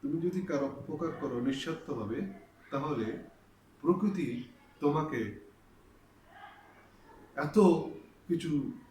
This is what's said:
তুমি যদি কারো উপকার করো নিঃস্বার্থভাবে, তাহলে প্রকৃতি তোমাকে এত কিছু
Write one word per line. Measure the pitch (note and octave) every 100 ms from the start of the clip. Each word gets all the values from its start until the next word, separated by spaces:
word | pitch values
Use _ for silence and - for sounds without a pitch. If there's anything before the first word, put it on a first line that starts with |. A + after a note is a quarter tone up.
তুমি | C#3 E3
যদি | F3 F#3
কারো | - C#3+ C#3
উপকার | - - D#3 E3
করো | - C#3 A#2+
নিঃস্বার্থভাবে, | B2 C3+ D#3+ D#3+ - B2 G#2 B2+ G3 - - - -
তাহলে | C#3 D3+ C3 G#2+ - - - - - - -
প্রকৃতি | D3 F#3 G#3 F#3+ B2+ A#2+ - - - -
তোমাকে | D3 D3 - C3 G#2 G2 - - - - - - - - - - - - - - - - - - - -
এত | D3+ G#3+ F#3+ E3 - - - - -
কিছু | E3+ E3 D3 C3 - -